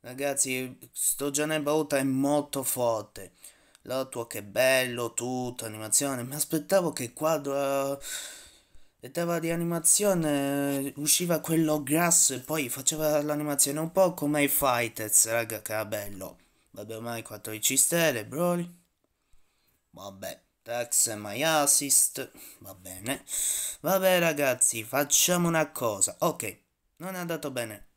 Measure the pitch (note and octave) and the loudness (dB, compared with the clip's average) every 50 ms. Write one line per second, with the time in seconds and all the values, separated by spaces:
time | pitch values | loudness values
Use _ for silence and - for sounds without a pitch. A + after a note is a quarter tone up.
0 | - C3+ B2+ B2+ C#3 C#3+ C#3 C3+ - C3+ B2+ B2+ C3 B2+ - - - - _ - | -16 -14 -8 -4 -4 -2 0 0 0 0 0 -4 -4 -6 -10 -16 -20 -16 _ -4
1 | - - - - C#3+ D3 C#3 D3 D3+ D3+ D#3 D#3 D3 D3 D3+ D#3 D3+ D3 C#3+ C3+ | -2 -2 -2 -2 -4 -2 0 0 0 0 0 0 2 2 2 2 2 2 0 0
2 | C3+ C3+ C3 C3 C#3 C#3 D3 D3 C#3+ C#3+ - C#3 C3 - - C3 B2 A#2 A2+ G#2+ | 2 2 2 2 2 2 2 2 0 -2 -6 -4 -2 -2 -2 0 0 0 0 -2
3 | G#2 - _ - F#2+ F2 _ _ - - _ _ _ _ _ - _ - B2+ C3+ | -4 -10 _ -18 -18 -18 _ _ -20 -20 _ _ _ _ _ -20 _ -6 -4 -4
4 | C3+ C3 - A#2+ A2+ - - A2 G2+ G2+ G2 A#2 B2+ C3 C3 C3 B2+ B2 A#2+ A#2 | -4 -4 -6 -8 -8 -6 -8 -10 -10 -6 0 2 4 4 6 4 2 0 -2 -4
5 | A#2+ A2+ - - A#2+ B2+ B2+ B2+ B2+ B2 B2 - A2+ A2 G#2+ G#2+ A2 G#2+ - - | -4 -4 -4 -4 -4 -2 -2 -2 -4 -6 -6 -8 -10 -10 -10 -10 -4 0 0 2
6 | C#3+ C#3 C3+ B2 A#2+ B2+ C#3 D3+ - - - D#3+ D3 - G3 G3 F3 D#3+ C#3 - | 2 0 -2 -4 -6 -8 -4 -6 -4 -2 -2 -4 0 2 2 4 4 2 -2 -4
7 | B2 A#2 - - D#3 D#3+ E3 D3+ C#3 C#3 C#3 C#3 C#3 C#3 C#3 C#3 C#3 C#3 C#3 C#3 | -8 -8 -6 -2 0 0 0 0 0 -2 -2 0 0 0 0 0 0 -2 -4 -6
8 | - - - - - - - - - - _ _ _ _ _ - - - _ _ | -8 -10 -10 -10 -10 -12 -16 -18 -20 -20 _ _ _ _ _ -20 -20 -20 _ _
9 | - D#3+ - E3+ E3+ E3+ E3+ E3 D#3+ E3 E3+ E3+ E3+ E3+ E3+ E3 D#3+ - - - | -18 -8 -4 -4 -2 0 -2 -2 0 -2 0 0 0 0 -2 2 4 4 4 6
10 | G#3 G3+ F#3+ F3 D#3+ D3+ D3 C#3 C#3 C#3 C#3 C#3+ C#3 C#3+ C#3 C#3 C#3 C#3 - C3+ | 4 4 4 4 2 2 2 2 2 0 0 0 0 0 0 -2 -4 -4 -6 -4
11 | D3 D3+ - - F3+ F3 E3+ D#3 - - E3 D#3+ D#3+ D#3 D3+ D3+ C#3+ B2+ D3 D#3+ | 2 2 2 2 2 0 0 -2 0 0 2 2 4 2 2 0 0 0 2 2
12 | F3 E3+ E3+ - - - F3 C#3 C3 - D#3 D#3+ C#3 A#2+ - C3+ C3 - D#3+ D#3 | 4 4 4 4 4 2 0 -4 -6 -4 -4 -4 -2 -4 -6 -2 -2 -2 -2 0
13 | D#3 D3+ D3+ D3 D3 D3+ D3+ D3 D3 D3 C#3+ C3+ - C#3 C#3 D#3 D#3+ E3 - F#3+ | 0 2 2 2 0 0 -2 -2 -2 -2 2 2 0 0 0 -2 -4 0 4 4
14 | F#3+ D#3 D3 - D3 D3 D3+ D3 C#3+ C#3 - - C#3+ C3+ B2 A#2+ A#2+ A2+ - - | 4 4 4 0 0 0 2 4 2 2 2 2 2 2 2 2 0 -2 -4 -6
15 | A2 G#2+ - - - A2+ A2+ A#2 A#2 A2 A2 G#2 - - A2 G#2+ G#2+ G2+ G#2+ G#2 | -4 2 4 2 4 4 2 0 0 -2 -6 -10 -6 -4 -4 -4 -4 -4 -6 -6
16 | G2+ G#2 G#2 F#2 F#2 F2 - _ _ _ _ _ _ _ - G2+ G#2+ G#2+ A2+ A2+ | -6 -8 -10 -10 -12 -12 -14 _ _ _ _ _ _ _ -16 -16 -12 -12 -10 -10
17 | A2+ A#2 A#2 A2+ A2 - A2 G#2 - A2 G#2+ A2 - - C3 D3+ - - E3+ E3+ | -8 -8 -8 -8 -10 -12 -14 -12 -10 -10 -8 -4 -2 0 2 2 2 2 2 2
18 | E3 D#3 C3 A2+ G#2+ A2+ B2+ D#3 F3 F3 F3 F3 E3+ F3 - _ _ _ _ _ | 2 2 0 -2 -6 -6 -4 -2 0 0 0 -2 -4 -8 -12 _ _ _ _ _
19 | _ _ _ _ _ _ - - _ _ _ _ _ _ _ _ _ _ _ - | _ _ _ _ _ _ -20 -20 _ _ _ _ _ _ _ _ _ _ _ -16
20 | G2 G2+ G2 F#2+ G2 F#2+ - - _ _ _ _ _ A2+ A#2 A#2+ A#2+ - - - | -16 -16 -14 -10 -10 -10 -10 -12 _ _ _ _ _ -6 -4 -4 -2 0 2 2
21 | - A#2 A2 G#2+ G#2 G#2 G2+ A#2+ D3 E3 D#3+ D3+ C#3+ D3 - - C#3+ C#3 - - | 2 2 0 -6 -6 -6 -4 0 2 2 4 4 6 6 4 4 4 4 4 4
22 | - - - C#3+ B2+ - _ - - - - _ - G2 F#2+ F#2 F#2 F#2 F#2 F#2+ | 4 2 -2 -8 -10 -10 _ -20 -20 -20 -20 _ -18 -20 -20 -18 -18 -18 -16 -8
23 | G2+ B2 C#3 - - - - - - - - - - - - - - D3+ F#3+ F#3+ | -4 -4 -4 -4 -6 -8 -6 -4 -2 -2 -2 -2 -4 -8 -10 -4 0 2 2 4
24 | F#3+ F#3+ F#3 F3+ E3+ E3 D3+ C#3+ C#3+ C3+ B2 A#2+ - - - A2+ A2 A2+ - C#3 | 4 4 4 6 4 2 2 2 2 0 4 4 4 4 4 -2 -6 -2 -2 -2
25 | D3 C#3+ - - - - F3+ F3 F3 E3+ E3 D#3+ D#3 D3 - - C3 A2+ G#2 G2 | 0 2 2 2 4 4 4 2 2 2 4 2 2 0 -2 -2 -2 -2 2 0
26 | - - - - E3+ E3+ D#3 - A#2+ G#2 - _ _ _ _ _ _ _ _ _ | 0 -2 0 0 -2 -2 0 -2 -8 -10 -10 _ _ _ _ _ _ _ _ _
27 | D#3+ F#3+ F#3+ F3+ F3 E3+ E3 D3+ D3 C#3+ C3 B2 A#2 A2 G#2 G2+ - _ _ | -12 -10 -8 -6 -4 -4 -6 -6 -6 -6 -6 -6 -6 -6 -10 -16 -18 _ _